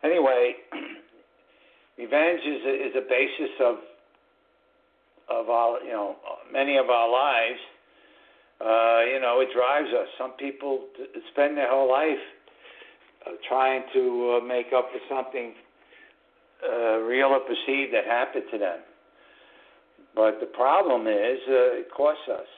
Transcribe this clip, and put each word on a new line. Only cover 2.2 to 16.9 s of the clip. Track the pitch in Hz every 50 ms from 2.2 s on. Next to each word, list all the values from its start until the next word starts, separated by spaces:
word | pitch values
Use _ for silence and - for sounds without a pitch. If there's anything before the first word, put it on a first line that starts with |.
| 156 170 175 160
is | 151 151 147 127 110
a, | 135 135 - 139 131
is | -
a | 131
basis | 127 - 127 123 143 143 - - 156 - - -
of, | 131 120 117 110 - - - _ _ _ _ _ _ _ _ _ _ _ _ _ _ _ _ _ _ _ _ _ _ _ _ _ _ -
of | 113 117 113 110
our, | 117 117 117 117 120 - 127
you | 127
know, | 120 107 101 98 - - - - - - - -
many | - 135 139 139 143 135
of | 127 120
our | 123 120 117 117
lives. | 120 127 139 147 135 117 113 113 127 - - - - _ _ _ _ _ _ _ _ _ _ _ _ _ _ _ _ _
Uh, | 113 113 110 113 113 113 117 117 117 120 131
you | 135
know, | 131 120 120 127
it | 131 127 -
drives | 123 123 127 139 147 151 117 117
us. | 120 98 - - -
Some | 127 131
people | 131 - 139 139 135 - 143 143 135 131 131 - - -
t-, | 131 - - - - -
spend | - - 143 147 147 147
their | 135 123
whole | 131 135 135 127
life, | 131 139 156 160 143 - - - - _ _ - _ _ - - - - - - - _ _ _ _ _ - -
uh, | - - - -
trying | 127 131 131 131 131 131 - - -
to, | 131 127 123 123 120 120 120 120 120
uh, | 117
make | 123 127 123 120 120 131
up | 127 127 -
for | - 127 - - 139
something, | 135 131 131 - 131 120 117 113 - - _ _ _ _ _ - - - - _ _ _ _ _ _ _ _ _ _ - -
uh, | 110 120 120 113